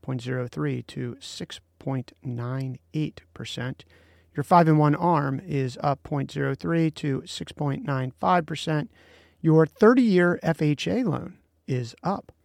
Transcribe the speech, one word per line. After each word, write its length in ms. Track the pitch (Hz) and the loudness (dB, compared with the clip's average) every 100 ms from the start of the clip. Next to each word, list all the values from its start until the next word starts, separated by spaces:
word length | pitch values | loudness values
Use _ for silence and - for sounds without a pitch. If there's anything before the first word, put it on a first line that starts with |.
point 220 | - 131 | -8 -8
zero 260 | 120 127 123 | -6 -6 -6
three 340 | - 151 123 | -4 -4 -4
to 340 | 120 - 123 - | -8 -10 -8 -10
six 400 | - - 175 - _ _ | -16 -14 -14 -16 _ _
point 340 | - 135 123 _ | -8 -8 -8 _
nine 520 | 139 120 120 131 131 127 _ | -12 -8 -8 -8 -8 -12 _
eight 300 | 156 151 - _ | -6 -6 -8 _
percent. 500 | - 113 - 123 - - _ _ _ _ | -16 -12 -8 -8 -10 -16 _ _ _ _
Your 80 | - | -8
five 240 | 143 180 160 | 4 6 8
and 140 | 151 | 6
one 160 | 151 147 | 6 4
arm 440 | 175 165 143 135 185 | 2 2 0 -4 -4
is 320 | 147 131 123 | -4 -4 -4
up 220 | 147 135 | -4 -4
point 300 | - 147 135 | -4 -6 -4
zero 220 | 147 139 | -4 -4
three 360 | 135 170 165 160 | -4 -2 0 0
to 320 | 156 151 135 | -2 -4 -4
six 280 | - - - | -6 -14 -14
point 320 | - 147 139 | -6 -4 -4
nine 280 | 226 135 131 - | -4 -4 -4 -2
five 280 | - 180 156 | 0 0 0
percent. 440 | 147 - 156 - _ _ _ _ _ | -8 -4 -4 -4 _ _ _ _ _
Your 240 | 160 160 | 4 4
thirty-year 760 | 160 _ 214 254 233 180 175 175 | 4 _ 6 6 6 4 4 2
F 180 | 165 165 | -2 0
H 280 | 151 147 - | 0 0 -2
A 160 | 202 | -2
loan 340 | 240 131 - - _ _ - | -2 -4 -6 -16 _ _ -6
is 260 | 127 120 - | -6 -6 -8
up 300 | 175 196 - _ | -6 -6 -8 _